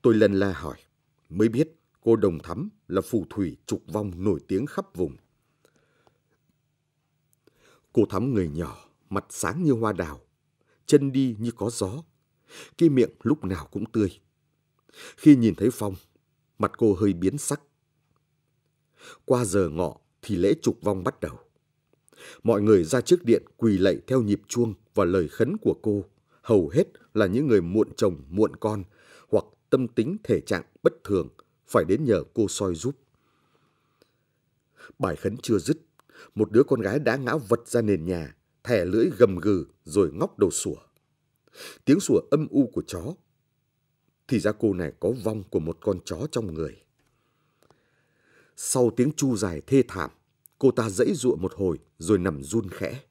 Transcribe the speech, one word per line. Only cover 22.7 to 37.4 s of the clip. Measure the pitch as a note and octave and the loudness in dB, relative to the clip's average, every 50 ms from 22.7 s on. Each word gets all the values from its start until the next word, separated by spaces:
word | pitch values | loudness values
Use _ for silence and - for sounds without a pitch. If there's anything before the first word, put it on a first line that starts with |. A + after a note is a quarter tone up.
| A2 F#2 E2 | 6 6 6
ra | D#2 - B2 | 2 0 -2
trước | - - F3+ F3+ - | 2 2 2 2 4
điện | A#2 A2+ - - - _ | 2 2 2 2 -8 _
quỳ | _ A#2 A2+ G2+ | _ 2 2 2
lạy | F2+ F#2 G2 E2+ - - | 4 4 2 2 0 -4
theo | - B2+ C3 | -2 0 0
nhịp | A#2 G2+ G2+ F#2+ _ | 2 0 -2 -2 _
chuông | - - A#2+ A#2+ A2 G2+ _ _ _ _ | -6 -2 -2 -2 -2 -4 _ _ _ _
và | G#2+ F#2+ | 0 0
lời | F2 F#2 F#2+ E2 | 2 2 0 0
khấn | D2 - - A2+ C3 G3 | -2 -2 -2 -2 -2 -2
của | A3 - - E2+ - | -2 -2 -2 -2 -2
cô, | - A2+ G#2 G2+ F#2+ _ _ _ _ _ _ _ | -4 -4 -4 -4 -6 _ _ _ _ _ _ _
hầu | _ - A2+ G2 E2+ C#2+ | _ 2 2 2 2 2
hết | - C#3+ G3+ - _ - _ _ _ | 0 0 0 0 _ -20 _ _ _
là | G#2+ G#2 | 0 0
những | F2+ F#2+ B2 D#3 | 2 2 -2 2
người | C#3+ A2+ G2 | 2 2 2
muộn | E2+ E2+ F#2+ A2 G2+ - - | 2 2 0 0 0 0 -2
chồng, | - A#2 G2 F2 C#2+ C2+ C#2 | -2 -2 -2 -2 -4 -14 -8
muộn | D#2+ G2+ A2 - B2 | 0 0 0 0 0
con | - - G#2+ G#2+ G#2 F#2 - _ _ _ _ - - _ _ | -6 -6 -6 -6 -6 -10 -14 _ _ _ _ -20 -20 _ _
hoặc | - G2+ - - _ _ _ _ | -2 -2 -2 -4 _ _ _ _
tâm | - C3 B2+ | -2 -2 -2
tính | A2+ _ - A2 C3+ F#3+ G#3+ - | -2 _ -4 -4 -4 -6 -10 -4
thể | - A2 D#2+ | -2 -2 -2
trạng | - - G2+ E2+ - _ _ _ - | -2 -4 -6 -6 -6 _ _ _ -2
bất | - - - _ | -2 -2 -2 _
thường, | - G#2 F#2 D2 B1 _ _ _ _ _ _ _ | -2 -2 -2 -2 -4 _ _ _ _ _ _ _
phải | _ - A#2 E2 | _ 0 0 2
đến | D#2+ F#2+ C3 D#3 | 2 0 0 2
nhờ | B2 G#2 E2+ - - _ | 2 2 0 0 -4 _
cô | A#2+ G#2+ | -2 -2
soi | F#2+ - - G#2 F#2+ F2 | -2 -2 -4 -4 -4 -4
giúp. | D#2+ E2+ B2+ C#3+ _ _ _ _ _ _ _ _ _ _ _ _ _ _ _ _ _ _ _ _ _ _ _ _ _ _ _ _ _ _ _ _ _ _ _ _ _ - - - _ | -4 -6 -8 -8 _ _ _ _ _ _ _ _ _ _ _ _ _ _ _ _ _ _ _ _ _ _ _ _ _ _ _ _ _ _ _ _ _ _ _ _ _ -20 -20 -8 _
Bài | - F#2+ E2 | -4 -4 -4
khấn | - - G2+ G#2 | -4 -6 -6 -6
chưa | - - - A2+ | -6 -2 0 0
dứt, | F#2+ D#2+ - D#3 - _ _ _ _ _ _ _ - - _ _ | 0 2 -2 -4 -4 _ _ _ _ _ _ _ -20 -20 _ _
một | - A2 - | -4 -2 2
đứa | G2+ A#2 - | 4 4 4
con | - C#3 A#2 | 4 2 0
gái | G#2 F#2+ A2 D3+ | 0 -2 -2 0
đã | C#3+ A#2+ A#2 | 0 0 -2
ngã | C#3 C3 A#2+ B2+ | 0 -2 -4 -4
vật | D#3+ | -4